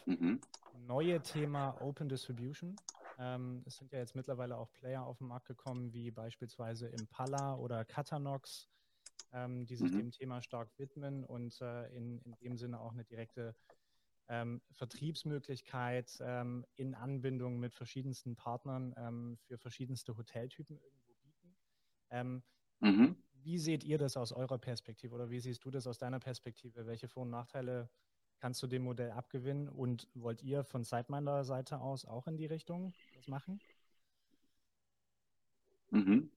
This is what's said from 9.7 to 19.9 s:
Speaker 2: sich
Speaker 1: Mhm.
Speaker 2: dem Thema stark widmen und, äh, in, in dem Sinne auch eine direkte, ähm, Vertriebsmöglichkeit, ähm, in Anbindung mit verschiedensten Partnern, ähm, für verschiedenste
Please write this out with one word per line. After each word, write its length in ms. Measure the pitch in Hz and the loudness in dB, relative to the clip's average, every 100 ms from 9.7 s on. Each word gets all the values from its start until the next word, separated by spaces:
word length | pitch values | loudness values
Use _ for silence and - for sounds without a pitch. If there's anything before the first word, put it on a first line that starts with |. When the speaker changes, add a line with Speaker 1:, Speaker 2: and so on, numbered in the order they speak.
| 120 | 0
Speaker 2:
sich 160 | - | 2
Speaker 1:
Mhm. 60 | 98 | 4
Speaker 2:
dem 140 | 120 | 0
Thema 300 | - 131 123 | -4 -6 -6
stark 280 | 120 123 113 - | -4 -6 -6 -8
widmen 480 | 139 - 143 139 131 | -10 -6 -6 -4 -6
und, 340 | 120 120 - | -6 -6 -6
äh, 260 | 123 120 117 123 | -6 -4 -6 -6
in, 240 | 117 120 | -6 -6
in 140 | 120 113 | -10 -12
dem 200 | 123 123 | -6 -4
Sinne 220 | 123 117 | -4 -4
auch 140 | 113 | -6
eine 100 | 117 | -6
direkte, 520 | 113 113 113 - 117 113 - - _ _ _ _ - | -6 -8 -8 -6 -8 -8 -18 -20 _ _ _ _ -4
ähm, 320 | 120 120 120 - | -2 0 -2 -8
Vertriebsmöglichkeit, 1500 | - 120 - 151 160 156 147 - 131 - 131 123 123 120 - | -10 -8 -4 -2 -2 -2 -2 -2 -6 -4 -2 2 2 -2 -6
ähm, 440 | 123 123 123 123 123 - | -2 -2 -2 -4 -6 -6
in 200 | 135 123 | -4 -4
Anbindung 640 | 123 139 131 131 123 123 | -2 0 0 0 0 0
mit 140 | 120 | -2
verschiedensten 600 | - 117 - 131 127 - 117 | -4 -6 -4 -2 -2 -4 -4
Partnern, 580 | - 120 143 131 127 123 | -2 -2 -2 -2 -2 -4
ähm, 400 | 120 117 120 117 - | -4 -4 -4 -8 -10
für 100 | 120 | -10
verschiedenste 580 | 123 - 127 | -8 -6 -4